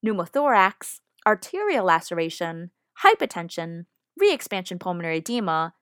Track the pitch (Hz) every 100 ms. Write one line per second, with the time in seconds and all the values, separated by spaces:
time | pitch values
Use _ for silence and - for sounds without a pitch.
0 | 220 208 170 269 294 220 190 - - -
1 | _ _ - 214 - 359 415 294 185 165
2 | - 170 165 - 170 165 175 _ _ -
3 | 196 - 139 - 170 - 165 170 170 _
4 | _ - 403 302 - 202 180 180 185 175
5 | 170 160 160 240 196 160 165 _